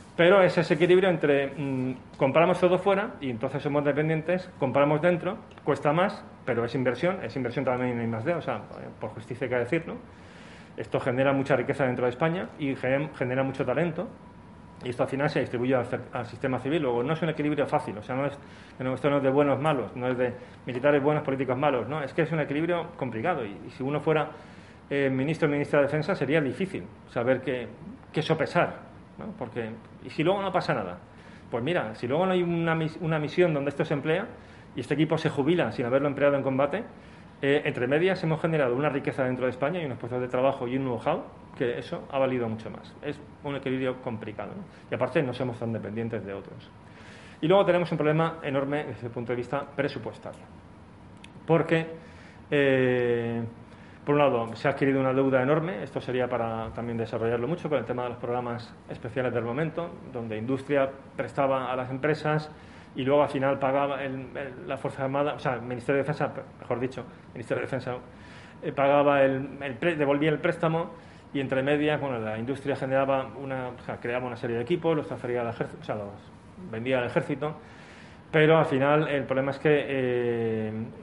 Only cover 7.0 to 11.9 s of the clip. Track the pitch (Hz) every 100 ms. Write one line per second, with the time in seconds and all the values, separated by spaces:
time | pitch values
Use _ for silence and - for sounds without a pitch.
7 | 175 190 117 135 123 143 131 123 127 120
8 | 117 113 131 170 135 110 104 - - -
9 | 107 113 - 123 127 127 120 165 165 240
10 | - - - - - - - - 113 135
11 | 135 123 139 139 135 131 120 127 131